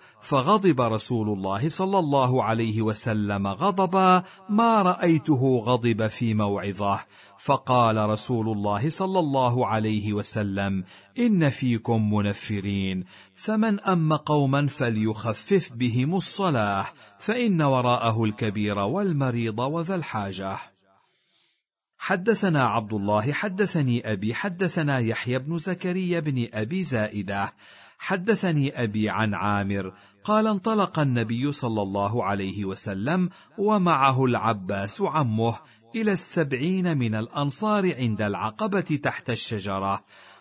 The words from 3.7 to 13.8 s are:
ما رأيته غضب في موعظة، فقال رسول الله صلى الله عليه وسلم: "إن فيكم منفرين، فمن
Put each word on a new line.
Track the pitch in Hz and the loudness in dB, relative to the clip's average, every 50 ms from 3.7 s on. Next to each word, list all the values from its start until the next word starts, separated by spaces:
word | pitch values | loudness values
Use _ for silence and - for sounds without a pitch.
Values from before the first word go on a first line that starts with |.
| 196 190 190 180 180 190 190 185 185 185 180 - - - - - | 2 2 0 0 2 4 4 6 4 4 2 -2 -14 -16 -6 -2
ما | 208 214 233 233 226 214 196 | 2 2 4 4 4 4 4
رأيته | 180 180 - 185 175 165 151 - - 151 127 131 131 131 120 | 2 2 2 4 4 4 4 4 2 2 4 4 4 4 2
غضب | 107 117 127 120 113 120 113 104 113 | 2 2 0 2 2 2 2 2 0
في | 107 - - 123 113 110 | -2 -2 -2 0 0 2
موعظة، | 107 107 101 101 98 87 104 98 92 104 101 98 - - _ - - - - - - | 2 2 2 0 -2 -2 -4 -4 -2 0 0 0 -2 -4 _ -20 -20 -20 -20 -20 -8
فقال | - - 143 127 - - 127 123 120 113 110 | -2 0 0 0 2 2 4 4 4 4 4
رسول | 110 107 107 107 107 - - 123 113 107 110 | 2 2 2 0 0 0 0 0 0 0 0
الله | 113 104 101 104 104 101 123 160 | -2 -2 0 0 0 0 0 0
صلى | 160 - 190 190 190 185 | 0 0 -2 0 0 0
الله | 170 147 135 135 127 123 120 127 123 | 2 2 2 2 2 2 2 2 0
عليه | 101 113 110 110 110 107 104 101 110 104 | 0 0 0 0 0 0 0 0 -2 -2
وسلم: | 104 101 - - 110 104 101 98 101 98 98 98 95 90 - - - - _ - - | -2 -2 -2 -2 -2 -2 -2 -2 -2 -2 -2 -2 -2 -4 -8 -12 -20 -20 _ -4 0
"إن | 240 240 214 180 160 139 | 2 2 4 4 4 2
فيكم | - - 135 127 117 110 - - 117 113 110 104 104 | 2 0 0 0 0 0 0 0 0 2 2 2 2
منفرين، | 107 101 101 101 - - - 107 101 95 101 101 98 95 95 95 92 92 - - - - _ _ | 2 2 0 -2 -4 -6 -6 -6 -4 -4 -2 -2 -2 -2 -2 -2 -4 -6 -10 -14 -20 -20 _ _
فمن | - - - 220 214 220 226 202 202 | -12 -6 -2 0 2 2 2 0 0